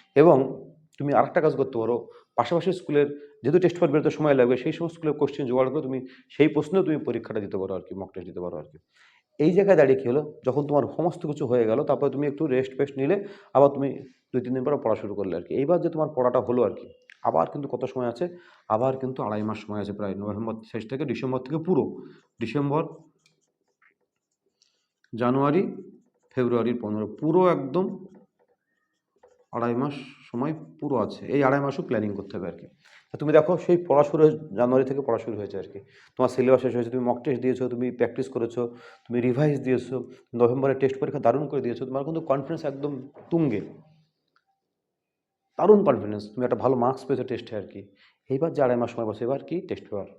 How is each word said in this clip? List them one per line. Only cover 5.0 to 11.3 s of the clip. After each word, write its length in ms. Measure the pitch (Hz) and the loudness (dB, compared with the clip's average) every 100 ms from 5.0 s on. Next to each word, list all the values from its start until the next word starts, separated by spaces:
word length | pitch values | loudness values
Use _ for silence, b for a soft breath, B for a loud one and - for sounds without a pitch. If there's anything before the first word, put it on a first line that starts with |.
| 156 | -4
কোশ্চেন 320 | 147 143 - 131 | 0 -2 -2 -2
জোগাড় 240 | 127 131 | 0 0
করে 120 | 147 | -2
তুমি 260 | 131 131 131 B B | -4 -8 -10 B B
সেই 180 | - 151 | 2 4
প্রশ্নেও 360 | 151 147 190 | 4 0 0
তুমি 140 | 156 151 | 0 -2
পরীক্ষাটা 420 | - 117 - 110 | -2 -6 -4 -8
দিতে 180 | 98 101 | -6 -6
পারো 180 | 92 92 | -4 -6
আর 60 | |
কি, 140 | - 95 | -8 -12
মক 160 | 92 | -12
টেস্ট 140 | 95 90 | -12 -12
দিতে 120 | 90 | -10
পারো 180 | 87 82 | -8 -10
আর 60 | |
কি। 140 | 76 78 _ b b b b - | -14 -20 _ b b b b 0
এই 120 | 151 | 2
জায়গায় 260 | 180 196 170 | 4 6 6
দাঁড়িয়ে 220 | 139 135 | 6 4
কী 100 | 120 | 2
হলো, 300 | 139 151 - 127 | 0 -2 -6 -2
যখন 220 | 127 143 | -2 2
তোমার 160 | 147 117 - | 0 0 -2
সমস্ত 300 | 165 170 | -4 -4
কিছু 200 | 156 | -8